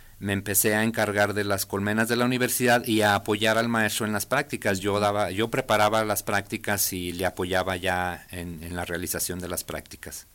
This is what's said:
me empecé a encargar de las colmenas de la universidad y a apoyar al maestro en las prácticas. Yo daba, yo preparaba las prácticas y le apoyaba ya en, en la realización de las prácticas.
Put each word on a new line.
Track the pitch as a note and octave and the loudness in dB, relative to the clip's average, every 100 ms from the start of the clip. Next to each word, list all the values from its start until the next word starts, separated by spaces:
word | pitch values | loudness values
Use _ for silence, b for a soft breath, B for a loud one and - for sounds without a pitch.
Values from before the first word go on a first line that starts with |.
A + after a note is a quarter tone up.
| B B | B B
me | G2+ | -2
empecé | G2 G2+ F#2+ A2 G#2+ | -2 0 0 2 4
a | |
encargar | A2+ A2+ G#2 G2+ G2+ | 2 2 0 2 2
de | G2+ | 2
las | G2+ F#2+ - | 0 -2 -2
colmenas | G2 G#2 A2 A2+ | -2 0 0 2
de | |
la | A#2+ | 2
universidad | B2 B2+ B2 - B2 A#2+ A#2+ | 2 2 0 2 4 4 4
y | G#2+ | 4
a | G#2 G2+ | 4 4
apoyar | A2 G#2 A2 A2 | 2 2 2 2
al | A#2 | 2
maestro | A2+ G#2 - A2 | 2 0 0 -2
en | |
las | G#2 - | -2 0
prácticas. | C3+ D3+ F2 G#2+ G2 | -2 -2 -4 -2 0
Yo | G2+ G2+ | 0 2
daba, | G#2 G2+ F#2+ | 2 2 -2
yo | F#2+ A2+ | 0 -2
preparaba | B2+ C3 G#2+ G#2+ A2 | -2 2 4 4 4
las | G#2+ G2+ | 0 -2
prácticas | - G2+ G2 G#2+ - G2+ - | 0 -2 -2 -6 -2 -2 -2
y | F#2 F2 | -2 -6
le | F2 F2+ | -2 -2
apoyaba | - F2+ F#2 F#2 F#2 | -2 0 0 0 -2
ya | F#2 F2+ F2+ E2+ - | 0 0 -2 -6 -10
en, | F2+ F2 D#2+ | -10 -10 -10
en | E2+ F2 | -8 -6
la | |
realización | F2+ E2+ F2 E2+ - F2+ | -6 -6 -4 -6 -6 -6
de | F2+ | -6
las | F2 | -8
prácticas. | - D#2 - - - - - | -8 -12 -12 -18 -16 -16 -18